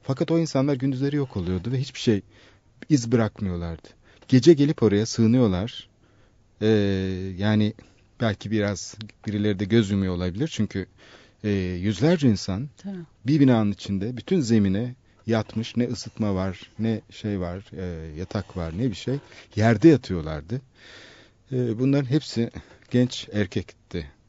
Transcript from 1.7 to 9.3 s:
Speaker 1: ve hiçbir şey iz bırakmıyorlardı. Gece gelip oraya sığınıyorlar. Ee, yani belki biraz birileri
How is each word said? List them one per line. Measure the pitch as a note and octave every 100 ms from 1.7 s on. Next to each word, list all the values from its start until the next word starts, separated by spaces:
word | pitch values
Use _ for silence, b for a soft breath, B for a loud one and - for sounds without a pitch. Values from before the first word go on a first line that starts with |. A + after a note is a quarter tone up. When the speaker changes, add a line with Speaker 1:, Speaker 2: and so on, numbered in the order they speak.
Speaker 1:
ve | C3
hiçbir | C#3 -
şey | - G#2 - b b b b _ -
iz | D3 A#2
bırakmıyorlardı. | A#2 G#2+ - G2 F2 E2+ E2 - _ b b -
Gece | B2+ C3+
gelip | D3+ C#3+ D#3
oraya | A2 G2+ A2+
sığınıyorlar. | - A2 B2+ A#2 F2+ A2 - - _ b b b b _ _
Ee, | G#2+ A2 G2+ G2 F#2+ F#2 F#2+ F2+
yani | G#2 G#2+ G#2+ - - _ _ _
belki | A2+ G2 G#2
biraz | A2 G2+ G2 - - G#2+ _
birileri | -